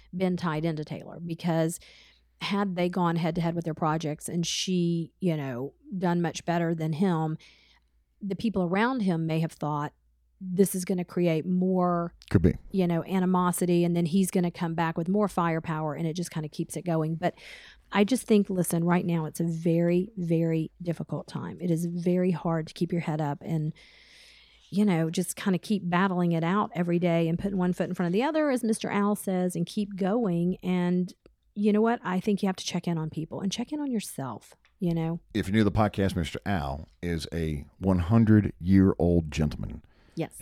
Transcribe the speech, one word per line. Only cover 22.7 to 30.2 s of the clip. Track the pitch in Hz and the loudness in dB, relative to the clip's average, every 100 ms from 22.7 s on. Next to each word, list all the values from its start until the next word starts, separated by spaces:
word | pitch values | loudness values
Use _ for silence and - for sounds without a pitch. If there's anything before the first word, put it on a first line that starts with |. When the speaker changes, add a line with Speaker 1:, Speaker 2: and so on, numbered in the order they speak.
Speaker 1:
keep | - 170 | -4 -2
your | 170 | -2
head | 165 151 | -2 -2
up | 147 - | -2 -4
and, | - 160 151 - - - - - - - - - - | -4 -2 -2 -6 -16 -20 -20 -20 -20 -20 -20 -20 -6
you | 185 208 | 0 2
know, | 165 160 | 2 0
just | 175 175 - | -2 -4 -4
kinda | 202 180 | -2 -2
keep | - 202 175 | 0 -2 0
battling | 175 196 180 175 | 0 2 2 2
it | 165 | 2
out | 165 202 - 165 | 2 0 0 -2
every | 175 170 | 0 2
day | 175 165 165 | 2 2 2
and | 165 | 0
putting | 202 190 | -2 0
one | 180 | 0
foot | 180 170 | 0 -2
in | 185 | -2
front | 175 | 0
of | |
the | 196 | 0
other, | 285 311 294 | 0 0 0
as | 247 | 0
Mister | 220 220 - | 0 -2 -2
Al | 202 202 208 | 0 0 0
says, | - 185 180 170 | -2 0 0 -2
and | 175 | -4
keep | - 202 190 | -4 -6 -2
going. | 190 233 | -2 0